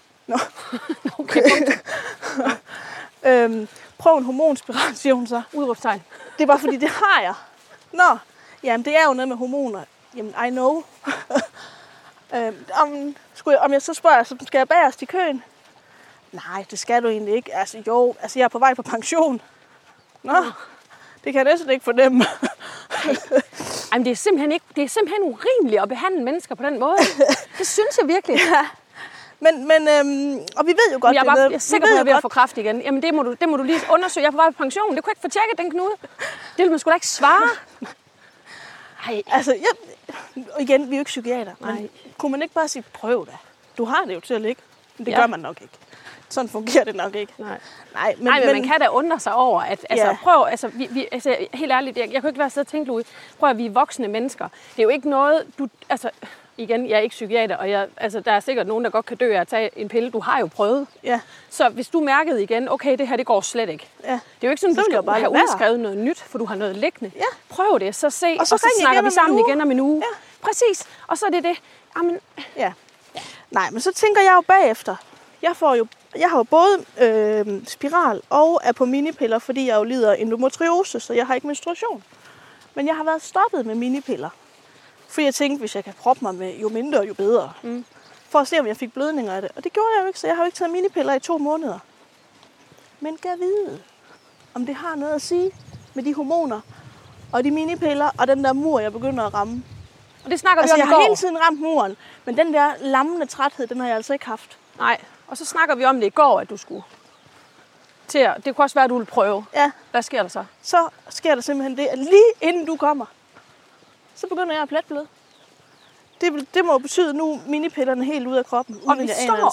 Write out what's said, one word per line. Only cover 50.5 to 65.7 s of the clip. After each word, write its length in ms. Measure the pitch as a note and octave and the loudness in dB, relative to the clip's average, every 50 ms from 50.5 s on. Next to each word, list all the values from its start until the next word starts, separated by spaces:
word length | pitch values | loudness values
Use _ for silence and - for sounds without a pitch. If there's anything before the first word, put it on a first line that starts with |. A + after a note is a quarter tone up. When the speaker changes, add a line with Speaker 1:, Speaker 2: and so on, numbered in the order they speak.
| - A3+ - A3+ | 0 -4 -6 -8
Speaker 2:
vi, 180 | - A#3 C4 - | -8 -8 -8 -6
vi, 180 | A#3+ C4+ B3+ - - | -6 -6 -6 -6 -8
altså, 240 | B3+ - C#4 B3 - - - - | -4 -2 -2 -2 0 -2 -6 -8
helt 180 | B3+ D#4+ D4 C#4+ | -6 -2 0 0
ærligt, 240 | B3+ C#4 C4 A3 A#3+ | 0 0 -2 -4 -6
jeg, 140 | A#3 G#3 A3+ | -4 -4 -4
jeg 100 | C4 B3 | -4 -4
kunne 80 | D4+ | -4
ikke 80 | C4 C4+ | -2 -2
være 120 | C#4+ C4+ | -4 -2
siddet 160 | - C#4 C#4+ - | -2 -4 -6 -4
og 20 | - | -4
tænkt, 160 | D4+ D4+ B3+ | -6 -4 -4
Louis, 180 | A#3+ A3+ A3+ - - - - - - - | -4 -6 -6 -8 -12 -20 -20 -20 -4 0
prøv 120 | D4+ C#4+ | 2 2
at 80 | B3+ G#3+ | 2 0
vi 80 | A#3+ | -2
er 40 | A3+ | -2
voksne 380 | G3 B3 D4 - - - A#3+ G3+ | 0 0 0 0 -2 -6 -6 -4
mennesker. 400 | G#3 A3+ A#3+ C#4 - - - F3+ - - - - - | -4 -4 -6 -6 -6 -8 -12 -12 -12 -16 -20 -8 -2
Det 60 | - | 0
er 40 | A3 | 2
jo 60 | A3 | 2
ikke 200 | C#4 D4 A#3+ D4 | 2 0 0 0
noget, 380 | C#4+ C4+ C#4 C#4+ D#4 D#4+ - - - - | 0 2 4 4 2 2 0 -4 -10 -10
du, 100 | C#4 A3+ - _ _ - | -10 -10 -10 _ _ -6
altså, 220 | C#4 A#3 - - - _ - - - - _ _ _ | -6 -4 -6 -8 -12 _ -16 -20 -20 -20 _ _ _
igen, 320 | - A3+ G3 A3+ A#3 B3+ A3 | -10 -6 -4 -2 -2 -2 0
jeg 80 | G#3+ | 0
er 40 | G#3+ | 0
ikke 120 | G#3+ A3+ - | 0 0 -4
psykiater, 440 | - A#3 F#3+ A3 A#3 A3+ G#3 F3+ | -8 -6 -2 0 0 0 0 -2
og 140 | - F#3 G3 | -4 -4 -2
jeg, 180 | G3+ G3 G3+ - - | -2 -2 -4 -4 -6
altså, 240 | - - G#3+ G3+ G#3+ | -8 -8 -6 -6 -4
der 120 | F3 A3+ G#3 | 0 0 0
er 80 | G3+ | 2
sikkert 260 | - B3+ C4+ A#3+ G3 | 0 0 -2 -2 -2
nogen, 180 | F#3+ A3 A3+ A#3+ | -2 -2 -2 -2
der 60 | A3+ | -2
godt 160 | - A3 A3+ | -2 -2 -4
kan 100 | - A#3+ | -4 -4
dø 180 | - B3+ A#3 G#3 | -2 0 2 2
af 40 | F#3 | 0
at 80 | E3+ - | 0 -2
tage 220 | A#3+ A3 A3 G#3 - - | -2 -2 -2 -4 -6 -8
en 100 | G#3+ G3 | -8 -4
pille. 220 | G#3 A#3 A#3 B3 | -2 -2 -2 -2
Du 100 | A#3 A3 | -4 -6
har 200 | E3+ D#3+ - B3+ | -2 -2 0 0
jo 60 | A3 | -2
prøvet. 400 | E3 - - G#3 G#3 B3 C#4+ C#4 - _ _ - | -2 -2 -2 0 0 0 0 -2 -6 _ _ -6
Speaker 1:
Ja. 180 | A3+ A#3+ A#3 - - - - - _ | -4 -4 -4 -6 -10 -20 -20 -20 _
Speaker 2:
Så 180 | - - D4 A#3+ | -2 0 0 2
hvis 200 | - A#3 B3 - | 0 -2 -6 -4
du 120 | - E4 | -2 0
mærkede 420 | D4+ C#4 C4+ C#4+ D#4+ D#4+ C#4 A3 G3 | 2 2 2 2 2 2 0 -2 0
igen, 260 | F#3+ A3+ A#3 C4 A#3+ | 0 -2 -2 -2 -2
"Okay, 300 | - - - C#4+ B3+ B3+ | -4 -2 0 0 0 0
det 100 | C#4 B3 | 0 -2
her, 80 | B3+ | -2
det 100 | A#3+ B3 | -2 0
går 140 | - A#3 G3 | 0 0 0
slet 280 | G3 - - A#3 A3+ F3+ | 0 -2 -4 -4 -4 -6
ikke." 200 | D#3 D3 - - _ - - | -6 -10 -16 -20 _ -12 -8
Speaker 1:
Ja. 80 | B3 B3+ | -6 -6
Speaker 2:
Det 40 | |
er 20 | A#3+ - - _ _ - | -6 -8 -12 _ _ -2
jo 80 | A#3+ | -2
ikke 100 | D4+ - | -2 0
sådan, 140 | - F4+ D#4+ | 0 2 2
Speaker 1:
Så 60 | D4 | 2
Speaker 2:
du 40 | G#4 | 2
Speaker 1:
vil 60 | G#4+ C#4+ | 2 2
jeg 60 | G#3 | 0
Speaker 2:
skal 80 | F#3 | 0
Speaker 1:
bare 80 | G3 G#3 | 0 0
Speaker 2:
have 80 | A3+ A3+ | 0 2
Speaker 1:
lade 100 | - - | 2 4
være. 80 | - - | 4 2
Speaker 2:
udskrevet 380 | - G#3 F#3 A#3 G#3+ | 2 2 2 2 2